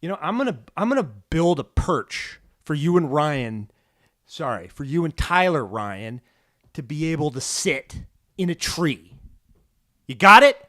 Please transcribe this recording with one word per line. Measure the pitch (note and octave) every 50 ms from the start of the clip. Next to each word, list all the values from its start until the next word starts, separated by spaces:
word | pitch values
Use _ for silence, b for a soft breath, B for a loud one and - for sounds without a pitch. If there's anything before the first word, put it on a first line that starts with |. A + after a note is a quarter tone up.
You | - E3
know, | G3 F#3
I'm | D3+ D#3 G3+ A#3+
gonna, | C#4 B3+ F#3 B2 A2 - _
I'm | - F#3+ A3+
gonna | C4 C#4
build | A3+ C#3 A2 G2+ - _ - D#3+ E3 E3+ F3 D3
a | C3
perch | - _ - - - F3+ C3+ G#2 _ - - - - - - _ _ _ _ _
for | - D#3
you | D3 C#3+ E3 F3
and | F3+ E3+ D3
Ryan, | B2+ D3+ D3 D3+ D3 C#3 B2+ A#2 A2 G#2+ G#2+ G#2+ _ _ _ _ _ _ _ _ _ _ _
sorry, | _ - - E3 C#3 A#2 G2 E2+ F2+
for | - - D3
you | C3+ C#3 E3+ E3+
and | D#3+ D3+
Tyler | - - - E3+ F3+ F#3 F#3 F3 D3+ A#2+
Ryan | G2 G2 A2 G#2+ G#2 G2 F#2+ G#2 A2+ A#2 B2+ _ _ _ _ _ _ _ _ _ _
to | _ -
be | D3 A2+ D3 D3+ D#3 D#3+
able | E3 D#3 D3 D3+
to | C3 C3+
sit | C3 - - - - F#3+ D3 - - _ - - - - _ _ _ _ _ -
in | F#3+ F3
a | E3+
tree. | - - - - - F3 D#3+ C3 - - - - - - - - - _ _ _ _ _ _ _ _ _ _ _ _ _
You | _ C3
got | A2+ - G3 G3+ A3+
it? | C4+ C#4+ C4+ - -